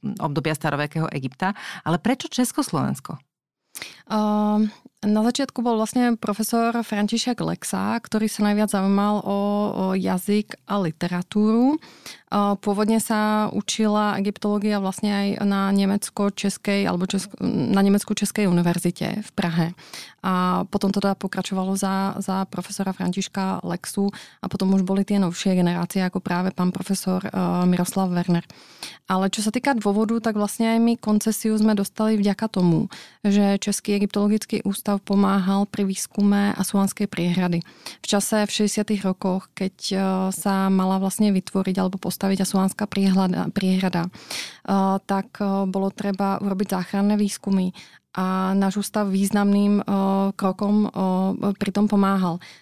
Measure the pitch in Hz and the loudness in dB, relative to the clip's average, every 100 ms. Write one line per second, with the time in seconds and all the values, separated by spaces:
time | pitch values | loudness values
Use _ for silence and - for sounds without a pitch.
0 | - - 147 147 151 151 156 143 147 160 | -10 -6 -4 -2 -2 -2 -2 -2 -2 -4
1 | 160 143 131 - 185 - - - - 170 | -4 -4 -8 -4 -4 -4 -10 -10 -4 -2
2 | 220 262 320 - 247 - 277 151 135 135 | 0 -2 -4 -2 -2 -2 -2 -2 -2 -4
3 | - 151 _ _ _ _ _ - - - | -8 -14 _ _ _ _ _ -18 -18 -16
4 | - 214 214 208 208 208 214 - - _ | -4 -2 0 2 2 2 0 -2 -20 _
5 | 208 214 226 247 269 - 240 226 220 254 | 0 2 2 0 -2 -2 0 0 0 2
6 | 247 226 220 202 220 233 233 233 220 208 | 2 0 -2 -2 0 0 0 0 -2 0
7 | 208 226 - 240 160 170 - 190 196 233 | 0 0 -2 -2 -2 -4 -4 -2 -2 -2
8 | - 214 214 - 208 208 214 202 196 196 | -2 -2 -2 0 0 2 0 0 2 2
9 | 208 208 - 202 202 208 208 - 190 190 | 2 0 0 -2 0 0 0 -2 -2 0
10 | 190 185 - 208 214 - - 202 175 - | 0 -2 0 0 -2 -8 -6 -2 -2 -2
11 | 175 175 175 208 214 226 262 311 - - | -4 -4 -2 0 2 4 4 2 -4 -20
12 | - - - 202 202 196 208 202 214 226 | -20 -20 -4 0 0 0 -2 0 2 2
13 | - 220 214 214 214 - - - 214 208 | 2 0 2 2 0 -2 -4 0 2 2
14 | 208 196 202 - 214 208 208 208 190 - | 2 0 -2 -2 -2 0 0 0 -2 -2
15 | 208 202 202 - 202 196 196 196 196 202 | -2 0 0 0 0 2 2 2 2 0
16 | - - 202 - 202 - - 202 196 180 | -2 -2 -2 -2 -4 -4 -2 0 0 0
17 | 185 196 - - - - 131 196 196 202 | -2 -4 -6 -6 -2 0 2 4 4 2
18 | - 208 202 - 202 175 175 175 175 175 | 0 -4 -4 0 2 2 2 0 -2 -2
19 | - 214 - - 175 165 165 175 - - | -4 -6 -8 -4 -2 0 -2 -4 -16 -18
20 | - - 190 180 180 180 185 - 196 196 | -18 -8 -2 0 2 0 -2 -2 0 0
21 | 196 190 190 - - 190 185 190 196 190 | 0 -2 -4 -6 -6 -4 -2 -2 -2 -2
22 | 196 - 196 190 190 - - 202 190 185 | -2 -4 -4 -4 -4 -6 -8 -6 -6 -4
23 | 180 180 185 - 190 185 175 175 - - | -4 -4 -4 -4 -4 -4 -6 -8 -6 -2
24 | 196 - - _ - - 190 196 185 196 | -2 -4 -14 _ -8 -2 2 2 2 0
25 | 196 202 180 175 196 185 175 175 175 196 | 0 2 0 0 0 2 2 0 -2 -2
26 | 185 185 - 175 185 - 180 185 185 190 | -2 -2 -2 -2 -2 0 -2 -2 -2 -4
27 | - 185 190 185 180 175 180 175 180 196 | -2 -2 -2 -2 0 2 2 2 0 0
28 | 190 175 175 170 - - - - - - | 0 0 2 0 -2 -14 -20 -18 -18 -12
29 | - 190 190 202 214 247 285 247 208 202 | -4 0 0 -2 -2 -2 0 0 2 2
30 | 220 233 226 214 208 - 226 226 233 233 | 2 0 0 -2 -2 0 2 4 2 2
31 | 214 214 226 214 220 220 220 208 196 - | 2 2 2 0 0 2 4 2 0 -2
32 | 220 214 202 190 220 190 175 160 - - | 0 2 2 0 -2 2 4 4 0 -6
33 | - _ 208 202 202 196 - 202 - 202 | -20 _ 2 4 4 2 0 -4 -2 0
34 | 202 208 208 214 - 214 202 196 - 202 | 0 0 2 0 -2 -4 -4 -4 -2 -2
35 | - 196 196 196 185 196 202 - 196 190 | 0 2 4 2 2 0 0 -2 -2 -4
36 | - - 202 202 202 - 196 202 196 - | -6 0 2 4 2 0 0 0 0 0
37 | 202 - 175 175 180 170 - - - - | -6 -2 -2 0 0 0 -4 -14 -20 -14
38 | - 202 - 220 208 - 208 - 214 208 | -2 0 2 0 0 0 0 0 -2 -2
39 | 190 185 190 185 - - 190 - - 190 | -2 -2 -2 -4 -6 -6 -6 -6 -4 -2
40 | 190 190 190 - 202 190 190 190 185 190 | 0 0 -2 -2 -2 0 2 2 2 2
41 | 190 - 214 190 - 196 190 185 185 190 | 0 2 2 2 0 -2 0 0 0 -2
42 | - - 196 196 190 196 190 - 208 202 | -6 -4 -2 0 0 2 0 0 -4 0
43 | 196 190 190 180 175 - 185 185 185 180 | 2 4 2 0 -2 -2 0 2 0 -2
44 | 180 - - - - - - 196 190 190 | -4 -8 -14 -12 -12 -10 -2 2 2 0
45 | - 196 - - 202 196 196 190 196 - | -2 -4 -4 -4 -2 0 0 0 -2 -2
46 | 202 196 196 196 202 196 208 185 175 196 | -4 -2 0 0 -2 -2 -2 -2 -2 0
47 | 202 208 202 - - 196 185 - - - | 2 2 0 -2 0 0 0 -4 -16 -20
48 | _ - 185 185 190 196 196 196 202 214 | _ -4 -2 0 0 2 2 0 -2 -2
49 | 202 190 196 208 202 202 202 208 - 196 | 0 2 2 2 4 4 4 2 2 0
50 | 196 196 196 - 196 185 202 208 208 - | 2 2 0 0 -2 0 2 2 2 0
51 | 190 185 190 - 202 190 208 202 208 202 | 0 2 0 0 -2 -2 -2 0 2 4
52 | 196 196 180 175 - - | 4 2 0 -2 -8 -20